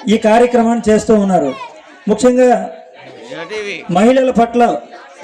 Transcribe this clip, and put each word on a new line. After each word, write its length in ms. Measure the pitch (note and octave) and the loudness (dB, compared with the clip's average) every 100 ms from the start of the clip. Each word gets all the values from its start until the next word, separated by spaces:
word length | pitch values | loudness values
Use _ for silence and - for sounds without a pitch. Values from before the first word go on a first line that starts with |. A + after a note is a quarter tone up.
| - | -2
ఈ 80 | G#3+ | 0
కార్యక్రమాన్ని 760 | G#3+ A3+ A#3+ A#3+ A3+ A#3 G#3+ | 2 2 2 2 0 0 0
చేస్తూ 240 | G#3+ - | 0 2
ఉన్నారు. 400 | G#3+ G3 F3+ C#3 C3 - - - - - | 0 2 0 -2 -6 -14 -20 -20 -10 -4
ముఖ్యంగా 600 | G#3 B3 B3 B3 G#3 - - - - - - - D#3 E3+ G#3+ G3+ D#3+ C3+ | 0 2 4 2 2 -2 -14 -20 -20 -20 -20 -16 -14 -10 -10 -10 -12 -4
మహిళల 400 | F3+ A3+ C4 C4 | 2 2 2 0
పట్ల 480 | G3+ A#3 A#3+ A#3 - - - - - | 0 0 0 0 -2 -10 -20 -20 -6